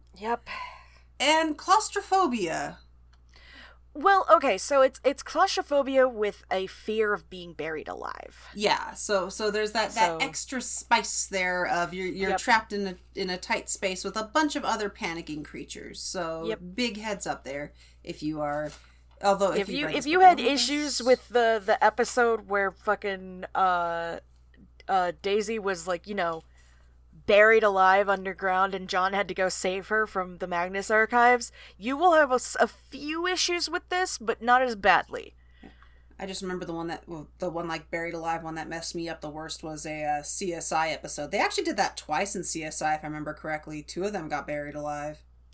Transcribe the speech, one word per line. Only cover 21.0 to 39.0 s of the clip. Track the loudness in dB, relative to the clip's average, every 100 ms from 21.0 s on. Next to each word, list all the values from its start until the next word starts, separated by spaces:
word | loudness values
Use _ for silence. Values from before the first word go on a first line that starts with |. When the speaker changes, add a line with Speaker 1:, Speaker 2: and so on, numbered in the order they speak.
Speaker 1:
with | 4 2 2
the, | 2 2 2 2
the | 4
episode | 4 4 0 2 2 2 0
where | 0 0
fucking, | -2 -2 -2 -2 -6 -8 -14 -6 0
uh, | 2 2 0 -2 -6 -8 -12 _ _ -20 -20 -14 -2
uh, | 2 2 -2
Daisy | 0 0 0 -2
was, | -2 -4 -4
like, | -6 -4
you |
know, | -4 -2 -4 -10 -20 -20 -20 -20 -20 _ -8 4
buried | 8 10 8
alive | 6 6 8 8 6
underground | 2 -2 -4 0 2 2
and | 0 -2
John | 0 2
had | 0 -2
to |
go | 0 0
save | 0 -2 -4 -2
her | 0 0
from | -2 -6 -6
the | -4
Magnus | -2 -2 -2 0
archives, | 2 4 6 6 6 2 -14 -20 -10
you | -6
will | 2 6
have | 6 6
a, | 2
s-, | 0 0
a | 0
few | 0 -18 -12 -6 -4 -2
issues | 0 0 -2 -2
with | -4 -2
this, | -2 -2 -2
but | -4 -2
not | 4 4
as | 4
badly. | 2 4 4 2 -8 -12 -18 _ -20 -20 -20 -20 -20 -20 -14
Speaker 2:
I |
just | -10 -8
remember | -6 -6
the | -6
one | -8 -8
that, | -10 -12
well, | -14 -14 -8
the | -6
one, | -4 -6
like, | -6 -6
buried | -8 -6
alive | -6 -4 -4
one | -6
that | -8 -8
messed | -8 -6
me | -6